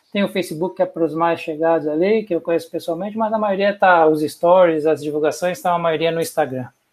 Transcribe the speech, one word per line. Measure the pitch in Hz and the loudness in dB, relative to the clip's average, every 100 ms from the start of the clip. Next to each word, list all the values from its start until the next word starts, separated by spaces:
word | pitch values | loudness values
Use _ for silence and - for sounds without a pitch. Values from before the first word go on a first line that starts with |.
| _ | _
Tem | 208 | -4
o | 196 | -2
Facebook, | 196 175 156 185 180 | -2 -4 -4 -6 -2
que | |
é | 180 | -4
pros | - 165 | 0 -2
mais | 156 170 165 | 0 0 0
chegados | - 151 165 165 151 | -4 -2 0 0 0
ali, | 156 190 220 | 0 0 0
que | 214 | 0
eu | 165 | -4
conheço | 170 165 160 | -2 -4 -4
pessoalmente, | 165 - 165 202 214 | -8 -8 -6 -6 -4
mas | 220 | -4
a | 220 | -2
maioria | 208 190 202 202 | -2 0 -2 2
tá, | 190 175 156 | 4 6 4
os | 156 | 2
stories, | 151 - 170 185 175 160 151 | -2 0 4 6 6 4 0
as | 147 | 0
divulgações, | 147 151 151 139 180 180 | -2 -2 -2 -2 -4 -4
tá | 180 | -2
a | 170 | 0
maioria | 170 156 165 | 0 0 -2
no | 165 | -2
Instagram. | 160 - 143 131 123 _ _ | -4 -2 -4 -4 -10 _ _